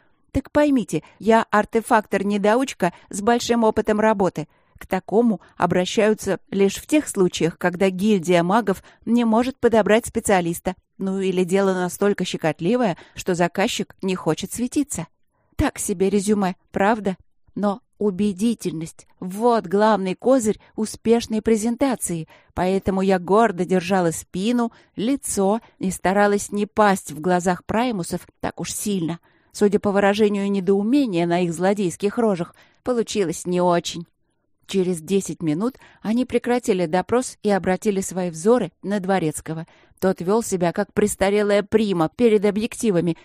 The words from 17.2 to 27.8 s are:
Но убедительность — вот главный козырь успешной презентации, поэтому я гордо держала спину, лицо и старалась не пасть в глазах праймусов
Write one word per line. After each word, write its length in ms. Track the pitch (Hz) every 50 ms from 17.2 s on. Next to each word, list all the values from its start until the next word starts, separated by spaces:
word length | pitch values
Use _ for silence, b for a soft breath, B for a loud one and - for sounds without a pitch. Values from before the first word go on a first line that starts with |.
| _ _ _ _ _ _ _
Но 260 | 185 202 208 196 - - _ _ _
убедительность — 1080 | 202 208 185 175 208 208 190 180 208 240 220 - - 180 160 160 165 160 - - - _ _ _
вот 460 | - 185 185 208 226 247 233 226 185
главный 480 | 175 175 202 214 220 214 190 190 185 175
козырь 460 | - - 233 262 269 214 214 196 b b b b
успешной 640 | - 220 - - - - 220 226 240 - - 220 220
презентации, 880 | - 226 226 214 208 240 240 226 285 277 233 - - - 175 165 156 b b b b b b
поэтому 480 | - 175 185 190 190 - - 190 190
я 180 | 190 190 190 185
гордо 460 | 180 165 190 220 233 214 175 170 185
держала 460 | 170 185 185 170 175 202 190 175 165
спину, 640 | 160 - - - - 180 190 226 247 240 233 226 b b b b b
лицо 640 | - 196 240 285 269 - - - 202 190 190 208 233 b b b b
и 120 | - 185
старалась 640 | 175 - - 175 196 202 208 208 202 208 - - -
не 140 | 208 208
пасть 460 | 208 - - 214 202 190 196 - - 156
в 80 | 151
глазах 440 | 156 185 180 180 170 185 180 175 -
праймусов 600 | - - 214